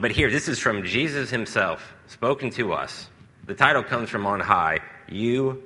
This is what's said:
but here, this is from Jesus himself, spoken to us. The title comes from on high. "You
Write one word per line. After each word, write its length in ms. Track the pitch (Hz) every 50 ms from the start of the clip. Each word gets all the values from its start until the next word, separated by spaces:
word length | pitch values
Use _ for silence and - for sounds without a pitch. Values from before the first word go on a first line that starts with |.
but 100 | 95 117
here, 180 | - - 151 123
this 200 | 110 147 - -
is 100 | 135 -
from 240 | - 127 110 101 92
Jesus 460 | 87 92 117 147 160 143 143 131 107
himself, 640 | 120 117 110 - - 117 98 90 80 - - - - - - -
spoken 420 | - - - 120 143 139 135 120
to 220 | - - 120 98 82
us. 340 | 71 65 - - - - - - - - - - - -
The 80 | - 104
title 300 | - 139 139 151 135 113
comes 260 | - 131 120 117 107
from 160 | - 110 101
on 160 | 98 101 98
high. 380 | 87 95 104 90 82 80 80 - - - - - - -
"You 560 | 87 95 110 120 120 131 135 131 131 131 -